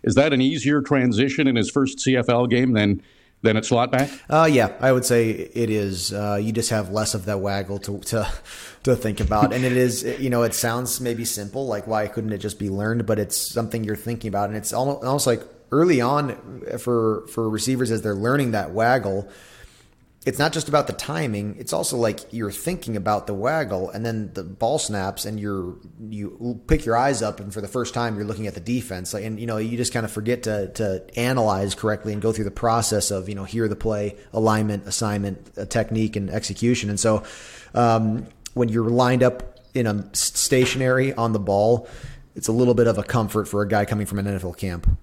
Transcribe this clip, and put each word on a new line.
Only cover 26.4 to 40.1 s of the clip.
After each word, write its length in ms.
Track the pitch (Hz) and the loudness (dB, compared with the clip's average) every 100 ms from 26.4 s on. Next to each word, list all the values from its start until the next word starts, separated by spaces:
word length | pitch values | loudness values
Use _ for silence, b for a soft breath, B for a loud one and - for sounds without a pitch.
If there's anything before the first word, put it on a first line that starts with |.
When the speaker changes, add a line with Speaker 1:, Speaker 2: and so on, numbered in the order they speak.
| 120 120 - | -8 -8 2
Speaker 2:
pick 180 | 127 | 2
your 140 | 113 113 | 4 2
eyes 240 | 135 123 | 2 0
up, 180 | 107 104 | -2 -6
and 140 | 101 | -10
for 80 | 101 | -10
the 60 | 98 | -6
first 260 | 131 113 | -4 -4
time, 220 | 120 117 104 | -2 -2 -4
you're 100 | 104 | -6
looking 220 | 101 107 | -4 -6
at 80 | 90 | -8
the 40 | |
defense. 540 | 85 123 - 92 90 | -4 -4 -4 -8 -6
Like, 100 | 92 | -8
and, 160 | 110 107 | -6 -6
you 60 | 117 | -4
know, 120 | 110 | -4
you 200 | 113 120 | -2 -2
just 160 | 120 | -2
kinda 140 | 120 110 | -2 -4
forget 340 | 113 107 120 | -4 -2 -2
to, 260 | 110 104 95 | -2 -2 -4
to 360 | - 104 95 - - | -2 -2 -2 -6 -2
analyze 600 | 123 127 110 95 101 - | 0 2 2 2 0 0
correctly 360 | 110 104 107 | -2 -2 -4
and 120 | 104 | -2
go 80 | 110 | 0
through 140 | 110 101 | 0 -4
the 40 | |
process 600 | - 117 117 110 107 - | 0 2 2 2 0 0
of, 180 | 98 92 | -4 -4
you 60 | 98 | -10
know, 80 | |
hear 240 | 95 110 110 | -6 -2 -2
the 80 | 104 | 0
play, 400 | 113 107 104 - B | -2 -2 -4 -8 B
alignment, 540 | 113 110 107 107 101 98 | 2 4 4 2 -2 -4
assignment, 600 | - 110 104 101 92 - - | -4 -2 -2 -4 -6 -12 -12
uh, 60 | 98 | -2
technique, 500 | 113 107 110 110 104 | -2 0 0 0 -2
and 160 | 98 | -4
execution. 580 | 110 - 98 120 120 104 | -4 -6 -2 0 0 -2
And 100 | 101 | 0
so, 220 | 113 107 B B B B B - | 2 0 B B B B B 2
um, 500 | 120 113 110 113 - - - 123 | 4 4 2 -2 -6 -16 -8 -2
when 140 | 120 | 0
you're 200 | 113 113 | 2 2
lined 320 | 120 123 127 | 4 4 4
up 380 | 123 123 - - _ 131 | 4 2 -12 -14 _ -2
in 100 | 113 | 0
a 220 | 104 - | -2 -4